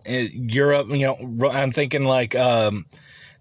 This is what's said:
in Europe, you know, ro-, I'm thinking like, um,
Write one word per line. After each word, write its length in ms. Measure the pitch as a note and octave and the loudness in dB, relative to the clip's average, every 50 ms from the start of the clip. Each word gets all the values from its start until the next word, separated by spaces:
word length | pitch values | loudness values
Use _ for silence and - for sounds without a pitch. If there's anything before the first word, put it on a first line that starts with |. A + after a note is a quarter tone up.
| - | -8
in 420 | - B2 B2+ A#2+ G#2 - - B2 | -6 -4 -4 -4 -4 -6 -6 -6
Europe, 400 | A2+ A2 C3+ C#3+ D3 C#3+ C#3+ B2+ | -2 0 2 2 4 2 2 0
you 120 | G#2 C#3+ C#3 | -2 -2 0
know, 180 | C3+ C3+ C3 - | 0 0 -2 -4
ro-, 300 | B2 B2+ A2+ A#2 C3 C#3+ | -8 -8 -4 -2 0 0
I'm 220 | B2+ C3+ C#3 C3+ A#2+ | 0 0 -2 0 0
thinking 320 | D3+ D3 B2 D3+ C#3+ C3+ | -2 -2 -2 -2 -2 2
like, 300 | C3 C3 B2+ A#2+ A2 - | 2 2 2 0 0 0
um, 500 | B2 B2+ B2 A#2 A2+ G#2+ G#2 G#2 G2+ - _ - - - - - - - - - _ | 2 2 4 4 4 2 2 0 -4 -10 _ -20 -20 -20 -20 -20 -20 -20 -20 -20 _